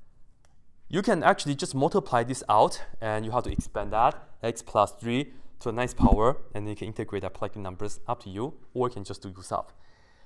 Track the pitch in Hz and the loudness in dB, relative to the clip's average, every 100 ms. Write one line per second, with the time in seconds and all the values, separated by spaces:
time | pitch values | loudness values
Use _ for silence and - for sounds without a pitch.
0 | - - - - - - - - - 156 | -20 -20 -20 -20 -20 -20 -20 -16 -6 0
1 | 214 180 170 202 143 139 143 131 139 202 | 2 4 6 4 2 -2 -2 0 2 2
2 | - 123 117 131 - 107 160 - - - | 2 2 2 -2 2 6 6 2 -4 -4
3 | 110 107 110 120 - - - 110 101 107 | -2 -2 0 -2 -2 -2 -4 -4 -2 4
4 | 131 - - - 117 113 - 110 101 - | 4 2 -6 -6 -4 -4 0 2 2 0
5 | 117 123 143 - - - 120 110 123 - | -2 -2 -2 -8 -12 -6 -4 -2 -2 4
6 | 127 104 117 131 - 104 107 101 98 107 | 6 8 6 4 -2 -4 -6 -6 -8 -6
7 | 110 101 95 - 101 - 95 90 104 - | -6 -4 -6 -6 -6 -6 -8 -4 -2 -2
8 | - 120 101 95 135 - - 123 123 104 | -4 -6 -6 -6 -6 -8 -8 -2 -2 -2
9 | 98 101 98 92 - 110 - - - - | -8 -10 -10 -12 -6 -4 -4 -12 -20 -20
10 | - - | -20 -20